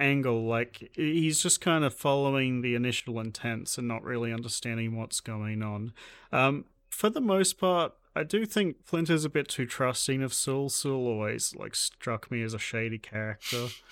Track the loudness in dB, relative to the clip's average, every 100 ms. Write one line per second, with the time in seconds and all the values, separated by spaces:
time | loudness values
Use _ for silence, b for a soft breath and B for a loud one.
0 | 4 4 4 2 2 0 -2 -8 -12 -2
1 | 0 2 2 2 2 2 4 4 2 2
2 | 2 4 4 2 2 0 0 2 2 0
3 | -4 -6 -6 -6 -6 -4 -4 -4 -4 -4
4 | -4 -2 -2 -4 -4 -6 -4 -2 -2 -2
5 | -4 -6 -6 -4 -2 -2 -2 -4 -6 B
6 | B B B 2 2 2 -6 _ _ -2
7 | 0 2 4 4 4 2 2 4 2 -4
8 | _ -4 0 0 0 0 0 -2 -2 0
9 | 4 2 2 0 -2 -4 -4 0 0 2
10 | 0 0 0 -2 0 -2 -2 -2 0 0
11 | 0 0 -2 -2 -4 -4 -6 -4 -4 -4
12 | -6 -6 -4 -4 -4 -4 -4 -4 -4 -6
13 | -6 -6 -6 -6 -6 -4 -6 -8 B